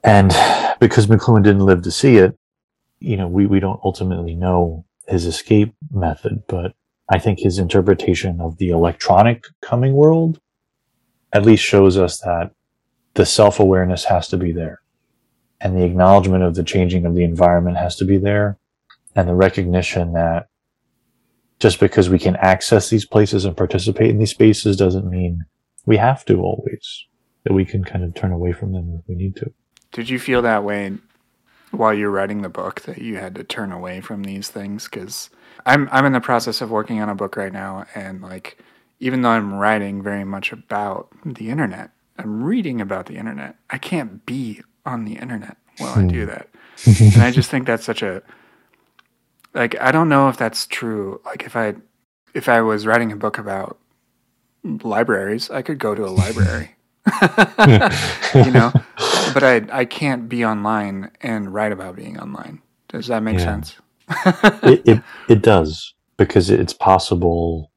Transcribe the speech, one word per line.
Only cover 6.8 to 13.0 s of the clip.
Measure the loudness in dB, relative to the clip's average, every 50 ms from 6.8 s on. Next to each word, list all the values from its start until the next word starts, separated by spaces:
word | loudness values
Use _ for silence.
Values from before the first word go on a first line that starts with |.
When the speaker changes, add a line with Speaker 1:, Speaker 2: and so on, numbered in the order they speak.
| _ _ _ _ _ -2
Speaker 1:
I | -2 0
think | 0 0 -2 0
his | 0 -2 0 0
interpretation | -4 0 2 2 4 4 2 2 2 -2 -2 -2 -2 -6 -6 -4
of | -6 -8 -6 -4
the | -4 -2
electronic | 2 2 2 0 0 -4 -2 2 4 6 6 4 2 0 -8 -20 _ _
coming | -8 -4 -2 0 0 0 4
world | 4 6 6 4 4 0 -2 -4 _ _ _ _ _ _ _ _ _ _ _ _ _ _ _ _ _ _ _ -2
at | 2 6
least | 6 6 6 4
shows | 4 4 6 6 6 6 4
us | 0 0 -2 -8
that | -6 -6 -4 -4 -4 -8 _ _ _ _ _ _ _ _ _ _